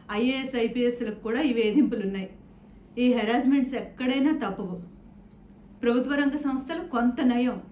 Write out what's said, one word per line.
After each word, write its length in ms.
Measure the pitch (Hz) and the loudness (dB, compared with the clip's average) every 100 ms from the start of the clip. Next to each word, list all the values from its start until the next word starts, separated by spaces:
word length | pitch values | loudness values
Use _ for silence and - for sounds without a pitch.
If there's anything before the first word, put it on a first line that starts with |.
| - | -8
ఐఏఎస్, 440 | 208 247 269 - 240 | -2 0 0 -4 -2
ఐపీఎస్లకు 640 | 226 240 240 240 220 208 | -2 0 0 0 -6 -6
కూడా 220 | 220 240 | -4 -2
ఈ 120 | 302 | 0
వేధింపులు 500 | 233 214 208 240 214 | 0 2 4 4 2
ఉన్నాయి. 260 | 196 196 190 - - - - - - 233 | -4 -4 -8 -14 -20 -20 -20 -20 -12 0
ఈ 160 | 247 | 2
హెరాస్మెంట్స్ 600 | 233 208 247 262 277 254 | 2 2 2 4 2 2
ఎక్కడైనా 760 | 233 - - 254 269 277 311 202 | -4 -8 -4 -2 2 2 2 -2
తప్పవు. 320 | 190 185 175 - - - - - - - - - - | -6 -8 -10 -12 -20 -20 -20 -20 -20 -20 -20 -20 -4
ప్రభుత్వ 340 | 240 247 254 285 | 2 2 2 0
రంగ 220 | 285 294 | 0 0
సంస్థలు 500 | 277 262 - 330 - | -2 -2 -4 -8 -4
కొంత 340 | 240 240 247 | 0 2 2
నయం, 400 | 247 240 247 190 - | 2 4 2 -2 -8